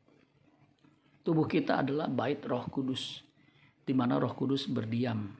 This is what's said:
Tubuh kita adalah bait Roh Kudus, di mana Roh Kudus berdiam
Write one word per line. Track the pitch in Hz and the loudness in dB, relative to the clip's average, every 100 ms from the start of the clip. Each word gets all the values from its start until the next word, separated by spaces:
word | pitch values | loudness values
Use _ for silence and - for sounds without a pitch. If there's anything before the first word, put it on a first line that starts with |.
| _ _ _ _ _ _ _ _ - _ _ _ - | _ _ _ _ _ _ _ _ -20 _ _ _ 0
Tubuh | 160 | 2
kita | 151 165 139 170 | 4 2 2 2
adalah | 139 143 165 | 2 0 -2
bait | 123 117 143 - | 0 0 -2 -2
Roh | 123 - | -4 -2
Kudus, | - 131 127 - - - _ _ _ - _ | -4 -2 -4 -6 -10 -18 _ _ _ -20 _
di | - | 0
mana | 131 123 139 | 2 4 2
Roh | 135 | 0
Kudus | - 131 135 - | 0 0 0 0
berdiam | 120 110 117 123 113 101 107 | -2 -2 0 0 -2 -6 -10